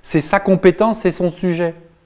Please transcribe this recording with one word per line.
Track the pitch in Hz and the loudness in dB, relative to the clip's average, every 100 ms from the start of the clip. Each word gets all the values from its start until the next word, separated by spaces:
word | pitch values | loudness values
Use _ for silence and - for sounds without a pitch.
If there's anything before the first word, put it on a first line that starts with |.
C'est | - 160 | -2 -2
sa | 143 202 | 0 0
compétence, | 196 185 190 - 220 220 | 2 4 4 4 -2 0
c'est | 185 | -2
son | 170 180 | -2 -4
sujet. | 170 185 170 175 165 - _ | -2 -4 -2 -4 -6 -20 _